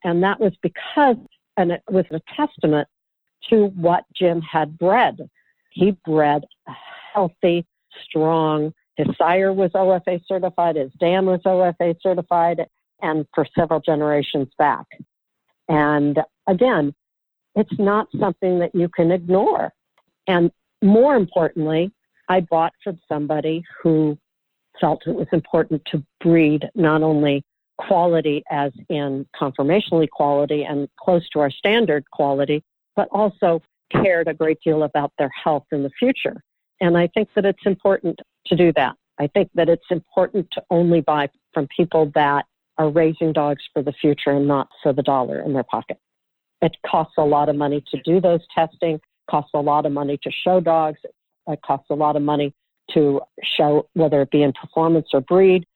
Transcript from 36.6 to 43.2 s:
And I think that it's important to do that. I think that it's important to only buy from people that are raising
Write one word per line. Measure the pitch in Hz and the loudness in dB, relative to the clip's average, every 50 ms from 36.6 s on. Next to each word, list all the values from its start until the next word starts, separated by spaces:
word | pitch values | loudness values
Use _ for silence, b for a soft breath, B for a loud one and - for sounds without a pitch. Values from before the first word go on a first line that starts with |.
| _ _ _ - | _ _ _ -2
And | 190 175 170 | 0 2 2
I | 170 175 | 2 2
think | 170 - 226 208 - - | 0 0 -2 -4 -2 -2
that | 214 190 | -2 0
it's | 196 190 _ - | 0 -2 _ -2
important | 202 185 - - 196 196 - - 170 - - - _ _ _ - | -4 -2 0 0 0 0 0 -2 -6 -6 -8 -12 _ _ _ -4
to | - 175 | -2 2
do | 165 180 170 | 4 4 4
that. | 151 151 135 - - _ _ _ _ - | 4 2 0 -2 -4 _ _ _ _ -6
I | 147 143 | -6 -2
think | - 208 180 - - | 0 -2 -2 0 0
that | 175 165 160 | 0 2 2
it's | 170 165 _ - | 2 0 _ -6
important | - 160 - _ - 190 180 - - 202 170 - | -6 -6 -6 _ -2 -2 -2 0 -2 -6 -6 -6
to | - - - - | -10 -12 -6 -2
only | 180 170 175 170 170 165 | 0 2 2 4 2 2
buy | 143 - 151 147 143 143 _ _ _ _ | 2 0 0 -2 -2 -4 _ _ _ _
from | - 160 139 - | -6 -6 -6 -6
people | - - 175 165 - 160 156 147 147 | -2 -4 -2 0 2 0 0 2 2
that | 156 147 143 143 143 - _ _ _ _ _ - - | 0 2 2 0 0 -2 _ _ _ _ _ -4 -2
are | 156 151 | -2 0
raising | 143 170 160 160 160 - | 2 2 2 2 0 0